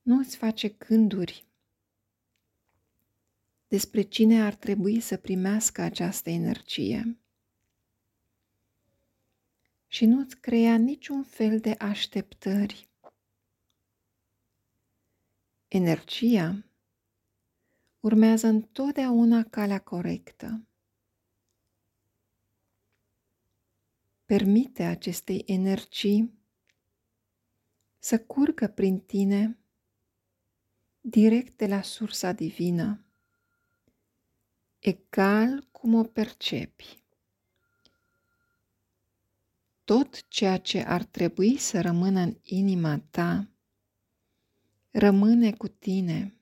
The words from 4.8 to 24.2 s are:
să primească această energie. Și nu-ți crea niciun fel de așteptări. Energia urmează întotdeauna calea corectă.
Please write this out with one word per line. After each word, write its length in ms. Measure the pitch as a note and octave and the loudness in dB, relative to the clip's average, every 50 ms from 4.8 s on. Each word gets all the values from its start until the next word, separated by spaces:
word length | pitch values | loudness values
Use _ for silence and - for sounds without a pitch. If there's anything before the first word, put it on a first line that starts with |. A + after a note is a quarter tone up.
| F3+ G3+ G#3+ A3+ | 0 0 -2 -2
să 180 | A3+ - F#3 | -4 -4 -8
primească 640 | F#3+ - - F#3+ F#3 F#3 F#3+ G#3 A3 A3+ - - - | -8 -6 -6 -4 -2 -2 -2 -2 -2 -2 -4 -6 -4
această 480 | F3 E3+ - - F3 F3 - - - E3+ | -6 -6 -4 -4 -6 -6 -6 -8 -8 -6
energie. 920 | E3 E3+ E3+ E3 - - - - - - - F#3+ A#3 - A#3 A#3 A#3 _ _ _ _ _ _ _ _ _ _ _ _ _ _ _ _ _ _ _ _ _ _ _ _ _ _ _ _ _ _ _ _ _ _ _ _ _ _ _ _ _ _ _ _ _ _ _ _ _ _ _ _ _ _ | -6 -4 -2 -4 -4 -6 -8 -12 -8 -6 -4 -4 -4 -4 -6 -6 -8 _ _ _ _ _ _ _ _ _ _ _ _ _ _ _ _ _ _ _ _ _ _ _ _ _ _ _ _ _ _ _ _ _ _ _ _ _ _ _ _ _ _ _ _ _ _ _ _ _ _ _ _ _ _
Și 180 | _ - - A#3 | _ -4 2 4
nu-ți 320 | A3 A#3+ C4+ C4+ - - | 4 4 4 0 -6 -12
crea 380 | _ - - A#3 A#3 A3+ A#3 A#3 | _ -6 -2 0 2 4 4 4
niciun 480 | A3+ A3+ C4 D4 D#4+ - - C#4 C#4 C4+ | 4 2 0 -2 -6 -10 -8 -8 -8 -8
fel 360 | _ - - A3+ A3 A3 A3 | _ -6 -2 -2 0 0 -2
de 120 | A3 A3 | -2 -4
așteptări. 1160 | G#3+ - G#3+ G3+ G3+ G3+ - - - G3 F#3+ _ - _ - G3 F#3+ G3+ G3+ G3+ - - _ _ _ _ _ - _ _ _ _ _ _ _ _ _ _ _ _ _ _ _ _ _ _ _ _ _ _ _ _ _ _ _ _ _ _ _ _ _ _ _ _ _ _ _ _ _ _ _ _ _ _ _ _ _ _ _ | -6 -4 -6 -6 -6 -6 -8 -6 -6 -8 -8 _ -20 _ -6 -4 -2 -2 -2 -4 -6 -14 _ _ _ _ _ -20 _ _ _ _ _ _ _ _ _ _ _ _ _ _ _ _ _ _ _ _ _ _ _ _ _ _ _ _ _ _ _ _ _ _ _ _ _ _ _ _ _ _ _ _ _ _ _ _ _ _ _
Energia 1000 | _ - F#3+ F3+ E3+ D#3+ - - - - - A#3 A#3 A#3+ G3+ E3 D#3+ F#3+ G3+ - _ _ _ _ _ _ _ _ _ _ _ _ _ _ _ _ _ _ _ _ _ _ _ _ _ _ _ | _ -2 0 0 0 0 -2 -4 -12 -8 -2 0 2 2 2 0 -2 -6 -8 -12 _ _ _ _ _ _ _ _ _ _ _ _ _ _ _ _ _ _ _ _ _ _ _ _ _ _ _
urmează 480 | - G#3+ G#3+ G#3+ A3 A3 A3+ A3 - | -2 2 4 6 6 6 4 4 2
întotdeauna 960 | A3+ A3 A3 A3+ _ _ - C4+ C#4 D4 - C4 B3+ A#3+ A#3 A#3 A#3 A#3 A3+ A3 | 2 2 0 -2 _ _ -6 -6 -4 -4 -2 -2 0 2 4 4 4 4 2 0
calea 360 | A3+ - G#3+ G#3 G3+ G3+ F#3+ | -2 -4 -4 -4 -2 -4 -6
corectă. 880 | _ - - F3 F3 E3+ E3+ F3 _ - _ _ - - A3+ A3 A3+ _ _ _ _ _ _ _ _ _ _ _ _ _ _ _ _ _ _ _ _ _ _ _ _ _ _ _ _ _ _ _ _ _ _ _ _ _ _ _ _ _ _ _ _ _ _ _ _ _ _ _ _ _ _ _ _ _ _ _ _ _ _ _ _ _ _ _ _ _ _ _ | _ -8 -10 -6 -6 -6 -6 -8 _ -18 _ _ -12 -12 -12 -12 -14 _ _ _ _ _ _ _ _ _ _ _ _ _ _ _ _ _ _ _ _ _ _ _ _ _ _ _ _ _ _ _ _ _ _ _ _ _ _ _ _ _ _ _ _ _ _ _ _ _ _ _ _ _ _ _ _ _ _ _ _ _ _ _ _ _ _ _ _ _ _ _